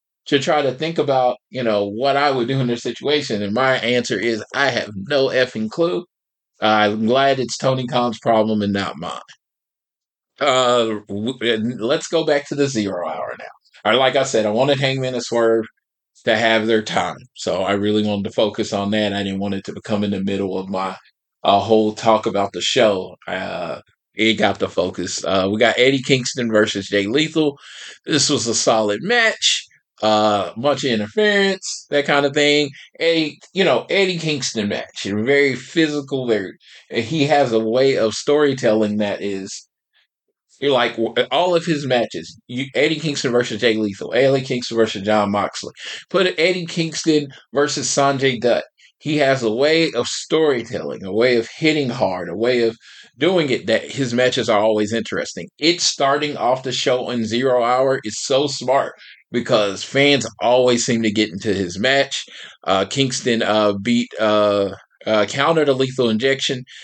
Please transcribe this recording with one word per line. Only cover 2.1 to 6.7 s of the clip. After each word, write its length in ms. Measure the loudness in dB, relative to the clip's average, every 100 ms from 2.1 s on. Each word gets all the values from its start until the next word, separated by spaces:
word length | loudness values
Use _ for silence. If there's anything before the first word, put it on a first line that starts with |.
| 2
I 120 | 2
would 180 | 0 0
do 120 | 0
in 80 | -2
their 100 | -2
situation. 640 | -6 -6 -2 -2 -2 -4
And 140 | -2 0
my 220 | 0 0
answer 420 | 0 0 0 -2
is, 240 | -2 -4 -4
I 160 | -2 0
have 220 | -2 -4
no 360 | -8 -2 0 2
effing 400 | 0 -2 -2 -4
clue. 360 | -2 -2 -2 -8 _ _ _ _ _
Uh, 300 | 2